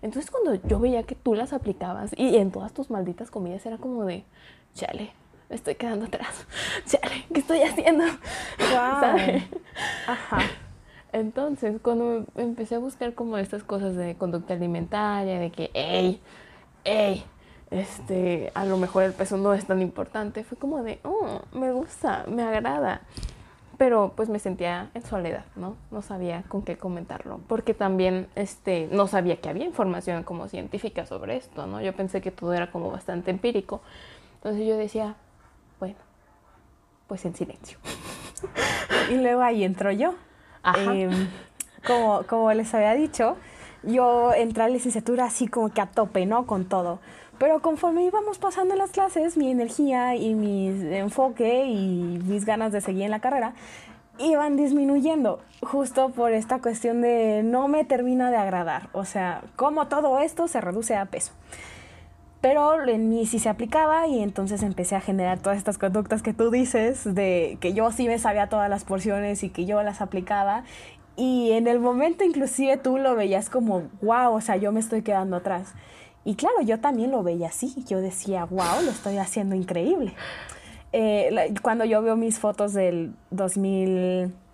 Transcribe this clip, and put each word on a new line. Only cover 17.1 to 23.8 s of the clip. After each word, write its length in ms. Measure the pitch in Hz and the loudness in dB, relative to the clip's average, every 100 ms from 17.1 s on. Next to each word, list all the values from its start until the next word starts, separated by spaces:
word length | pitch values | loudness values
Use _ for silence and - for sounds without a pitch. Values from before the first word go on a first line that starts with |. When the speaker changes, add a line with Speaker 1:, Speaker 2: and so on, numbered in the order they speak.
| 190 - - - - - | 0 -6 -20 -20 -20 -8
Speaker 1:
este, 800 | 185 190 - - 185 180 170 120 - | -6 -6 -10 -4 0 0 0 -4 -4
a 80 | |
lo 120 | 196 190 | 0 0
mejor 280 | 180 190 | 0 2
el 80 | 190 | 2
peso 240 | 185 190 196 | 0 -4 0
no 180 | 202 | 2
es 120 | 196 196 | 2 2
tan 140 | 190 | 0
importante", 600 | 180 - - 214 208 214 | 0 -4 -6 -6 -8 -8
fue 160 | 220 247 | -12 -8
como 240 | 277 302 | -6 -4
de, 160 | 226 - | -6 -8
"Oh, 380 | - 403 403 - - | -4 -4 -4 -6 -10
me 180 | 247 262 | -4 -2
gusta, 540 | 254 320 - 294 - - | -2 -4 -4 -2 -2 -4
me 140 | 233 | -4
agrada". 600 | 233 214 208 285 247 - - - - - - - - | -2 -2 -2 -2 -2 -4 -10 -10 -10 -12 -20 -20 -20
Pero, 340 | - | 2